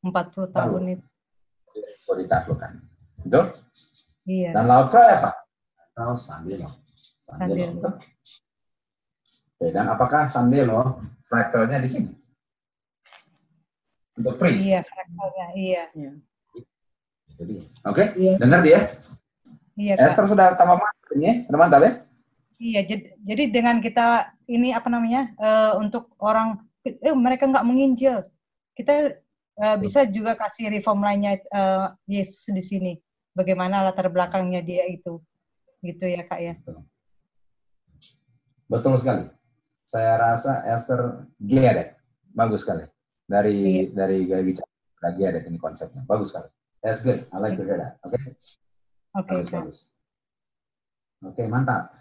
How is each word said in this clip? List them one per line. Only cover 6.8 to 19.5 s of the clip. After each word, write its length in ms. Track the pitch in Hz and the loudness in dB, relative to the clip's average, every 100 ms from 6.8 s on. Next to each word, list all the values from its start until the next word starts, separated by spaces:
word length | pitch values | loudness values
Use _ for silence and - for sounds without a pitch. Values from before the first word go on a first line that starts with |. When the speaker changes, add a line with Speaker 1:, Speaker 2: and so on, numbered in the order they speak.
| _ _ - _ - | _ _ -20 _ -20
Speaker 2:
Sandelo, 240 | 151 180 | -8 -4
Speaker 1:
Sandelo. 240 | 170 175 175 | -4 -4 -6
Speaker 2:
betul? 160 | - - - _ - - _ _ _ _ _ _ _ _ _ _ _ _ | -8 -8 -16 _ -20 -20 _ _ _ _ _ _ _ _ _ _ _ _
Oke, 100 | 127 | -4
dan 160 | - 117 | -2 -2
apakah 320 | 113 127 147 143 | 0 0 2 0
sandelo 760 | 123 123 139 127 113 127 - - - _ | 2 2 4 2 2 0 -4 -12 -18 _
fraktalnya 520 | 117 113 120 113 139 | -2 0 0 0 -2
di 120 | 127 | -4
sini? 220 | - - - _ _ _ _ _ _ _ _ _ - _ _ _ _ _ _ _ _ _ - | -4 -6 -8 _ _ _ _ _ _ _ _ _ -20 _ _ _ _ _ _ _ _ _ -6
Untuk 200 | 127 - | -6 0
priest? 240 | 175 202 | 0 2
Speaker 1:
Iya, 200 | 190 185 | 2 0
fraktalnya, 680 | 170 190 185 170 196 185 175 185 | -2 -14 -16 -10 -10 -8 -10 -6
iya. 260 | 185 180 165 | -4 -4 -6
Speaker 3:
Iya. 180 | 156 143 143 _ _ _ - - _ _ _ _ _ _ - | -14 -16 -16 _ _ _ -20 -20 _ _ _ _ _ _ -16
Speaker 2:
Itu 80 | 170 | -12
dia. 140 | 98 - - | -12 -14 -12
Oke, 200 | - - 214 | -4 0 0
Speaker 1:
Iya. 200 | 185 185 190 | 2 2 4
Speaker 2:
dengar 240 | 123 175 | 6 6
dia? 180 | 156 180 - - - - _ _ _ | 8 6 6 -6 -20 -20 _ _ _